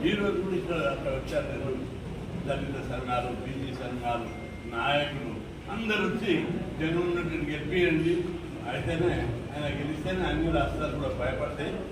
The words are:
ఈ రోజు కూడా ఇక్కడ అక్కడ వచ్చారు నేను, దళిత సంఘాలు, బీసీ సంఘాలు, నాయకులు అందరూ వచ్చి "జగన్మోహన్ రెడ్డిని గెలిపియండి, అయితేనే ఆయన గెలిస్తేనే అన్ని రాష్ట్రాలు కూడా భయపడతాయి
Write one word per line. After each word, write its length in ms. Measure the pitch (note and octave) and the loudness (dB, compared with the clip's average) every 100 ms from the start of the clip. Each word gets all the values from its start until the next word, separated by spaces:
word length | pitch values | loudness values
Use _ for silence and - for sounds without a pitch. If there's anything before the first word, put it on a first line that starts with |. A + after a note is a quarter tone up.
| D#3+ | 4
ఈ 60 | G#3 | 4
రోజు 180 | G3+ F3 | 2 2
కూడా 140 | F#3 F3+ | 0 0
ఇక్కడ 240 | - E3 C#3+ | 0 0 0
అక్కడ 180 | - C#3+ | 0 -2
వచ్చారు 340 | C3 - D#3 C3 | -2 0 0 0
నేను, 180 | B2+ C3 B2+ - - - - - - - | -2 -2 -2 -4 -8 -8 -6 -6 -4 -2
దళిత 300 | C3+ C#3 C3+ B2+ | -2 -2 -4 -4
సంఘాలు, 400 | B2 B2 B2 A#2+ - | -4 0 0 0 -4
బీసీ 260 | C3+ C3 - - | -4 -4 -4 -4
సంఘాలు, 440 | B2 B2 A#2+ A#2 A2+ - - - A#2+ A#2 | -4 -2 0 -2 -2 -8 -8 -8 -6 0
నాయకులు 560 | C#3 C#3+ D3 C#3+ - - - - - | 2 4 2 -2 -4 -6 -8 -10 -6
అందరూ 300 | G#3+ A3 G3+ F#3 | -4 0 2 2
వచ్చి 240 | - G3 D#3 - - - - | 2 2 2 2 -2 -4 -2
"జగన్మోహన్ 360 | D#3 E3+ F3 E3+ | 2 2 2 2
రెడ్డిని 280 | D#3+ D#3+ D3 | 0 -2 -2
గెలిపియండి, 600 | D3+ - F3+ F3 D#3+ E3 F3+ - - - - - | -2 0 4 6 6 4 2 0 -4 -6 -6 -4
అయితేనే 440 | B2 - E3 - - - - - | -2 0 4 4 4 0 -2 -4
ఆయన 140 | D3 D3 C#3 | -4 -2 -2
గెలిస్తేనే 440 | D3 D#3 F#3 F#3 E3+ | -2 -2 -2 0 2
అన్ని 240 | D3 E3 | 2 4
రాష్ట్రాలు 440 | D3 C#3 - D3 - | 4 4 2 0 0
కూడా 120 | C3 C3 | -2 0
భయపడతాయి 500 | - C3 C#3+ C#3+ D#3 - - | 0 0 -2 -2 -4 -4 -6